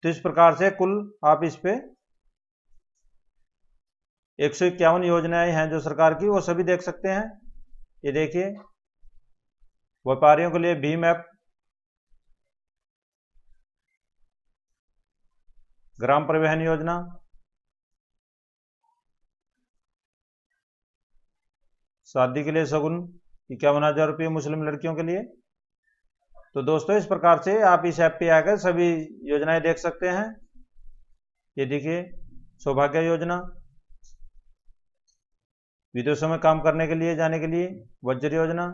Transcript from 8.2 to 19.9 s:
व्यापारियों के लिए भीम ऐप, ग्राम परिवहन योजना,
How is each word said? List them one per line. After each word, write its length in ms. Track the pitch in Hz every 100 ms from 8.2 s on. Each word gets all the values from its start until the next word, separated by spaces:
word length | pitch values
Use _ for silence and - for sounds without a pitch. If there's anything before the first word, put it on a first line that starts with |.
| 156 170 190 202 - _ _ _ - - _ _ _ _ _ _ _ _ 131
व्यापारियों 460 | 131 151 151 175
के 80 | 170
लिए 160 | 170 165
भीम 280 | 139 165 170
ऐप, 200 | 170 - _ _ _ _ _ _ _ _ _ _ _ _ _ _ _ _ _ _ _ _ _ _ - _ _ _ _ _ _ _ _ _ _ _ _ _ _ _ _ _ _ - - _ _ _ -
ग्राम 280 | 120 147 151
परिवहन 340 | 156 156 160
योजना, 340 | 160 160 165 175 175 - - - _ _ _ _ _ _ _ _ _ _ _ _ _ _ _ _ _ _ _ _ _ _ _ _ _